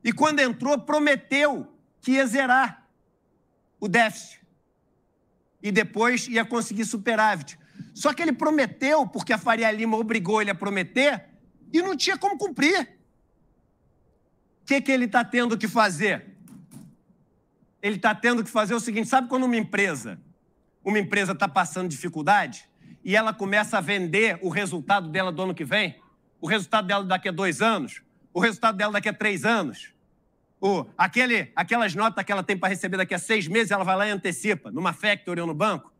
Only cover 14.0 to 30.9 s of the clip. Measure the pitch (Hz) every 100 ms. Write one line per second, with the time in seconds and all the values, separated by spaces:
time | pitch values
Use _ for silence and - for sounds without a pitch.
14 | _ _ _ _ _ _ - 277 269 262
15 | 247 254 233 247 240 214 220 233 214 156
16 | 208 147 - - - - - - - _
17 | _ _ _ _ _ _ _ _ 202 208
18 | 226 214 233 240 220 226 208 233 233 214
19 | 220 269 247 254 254 233 196 202 196 143
20 | 110 90 - _ _ _ _ _ 196 214
21 | 196 202 190 190 196 147 175 185 185 139
22 | 175 160 151 202 156 110 - _ - -
23 | 180 208 220 220 196 208 226 208 175 202
24 | 175 190 226 170 190 180 196 175 147 202
25 | 165 170 185 170 185 170 143 202 185 135
26 | _ _ _ _ 160 214 185 220 190 202
27 | 190 185 196 170 196 156 220 208 120 -
28 | _ _ _ 175 226 196 226 196 208 202
29 | 214 - 208 185 214 233 151 - - _
30 | _ _ _ _ _ _ 190 185 -